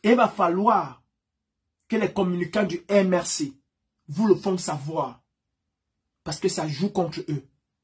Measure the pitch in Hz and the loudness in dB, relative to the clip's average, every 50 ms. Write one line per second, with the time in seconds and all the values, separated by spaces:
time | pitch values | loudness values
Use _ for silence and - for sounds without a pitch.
0 | - 208 247 240 233 - - - 190 170 170 185 208 233 220 190 143 135 127 _ | 6 6 6 6 6 2 2 0 0 0 2 2 2 4 2 2 0 -4 -10 _
1 | _ _ _ _ _ _ _ _ _ _ _ _ _ _ _ _ _ _ 226 214 | _ _ _ _ _ _ _ _ _ _ _ _ _ _ _ _ _ _ -2 0
2 | 208 - - - 190 180 180 175 175 - - 214 208 170 160 - - - 202 202 | 0 -2 0 -2 -2 0 0 -4 -4 -2 -2 -2 -2 -2 -4 -8 -4 2 2 4
3 | 190 185 180 175 170 - - - 151 139 - _ _ _ _ _ _ _ _ _ | 4 4 2 0 0 -2 -4 -4 -4 -6 -8 _ _ _ _ _ _ _ _ _
4 | _ - 147 165 226 208 185 - - 202 185 175 - - 151 143 135 151 160 156 | _ -10 -2 0 4 4 4 2 2 -2 -2 -2 -4 -4 -6 -6 -6 -6 -4 -4
5 | 139 123 120 _ _ _ _ _ _ _ _ _ _ _ _ _ _ _ _ _ | -6 -6 -8 _ _ _ _ _ _ _ _ _ _ _ _ _ _ _ _ _
6 | _ _ _ _ _ - 151 - - 190 185 - 156 156 143 131 180 202 - 196 | _ _ _ _ _ -10 -8 -2 -2 -2 -2 0 -4 -4 -4 -2 -4 -2 0 -2
7 | 175 156 151 330 - - 151 135 - _ _ _ _ _ _ _ | -2 -2 -4 -8 -6 -6 -6 -6 -8 _ _ _ _ _ _ _